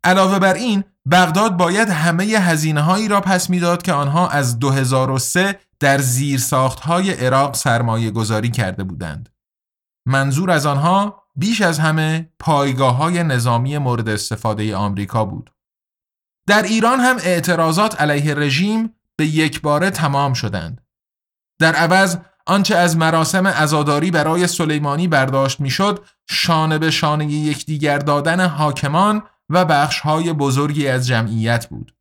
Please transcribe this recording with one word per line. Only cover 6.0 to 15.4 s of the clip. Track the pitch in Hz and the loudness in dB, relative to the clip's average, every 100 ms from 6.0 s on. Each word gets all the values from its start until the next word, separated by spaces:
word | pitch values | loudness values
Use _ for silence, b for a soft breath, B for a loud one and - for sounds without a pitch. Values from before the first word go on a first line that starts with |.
| 131 123 143 135 - 135 131 - | 0 -2 0 -2 0 0 0 -2
های | 156 175 190 | -2 -2 0
عراق | - 127 135 143 | -2 0 2 0
سرمایه | - 139 117 120 113 113 | -2 0 0 0 0 -2
گذاری | 113 107 107 117 | -2 -2 -2 -2
کرده | 117 95 90 | -2 -4 -4
بودند. | 92 85 82 76 - _ _ _ _ _ _ _ - | -8 -8 -10 -12 -16 _ _ _ _ _ _ _ -2
منظور | 135 139 139 185 | 0 0 0 0
از | 160 147 | 0 0
آنها | 139 160 196 208 202 _ | 0 2 2 0 -8 _
بیش | 139 190 226 | -6 -4 0
از | 190 151 | 0 2
همه | 156 156 156 160 160 _ | 0 0 0 -2 -6 _
پایگاه | - 147 139 131 135 123 | -2 0 0 2 2 2
های | 160 175 | 0 0
نظامی | 165 127 120 120 131 147 | 0 0 0 0 -2 -2
مورد | 131 120 110 | -2 -2 -2
استفاده | 104 - 110 113 107 107 | -4 -6 -6 -4 -2 -4
آمریکا | 95 101 98 101 117 | -2 -4 -4 -4 -2
بود. | 104 - | -2 -6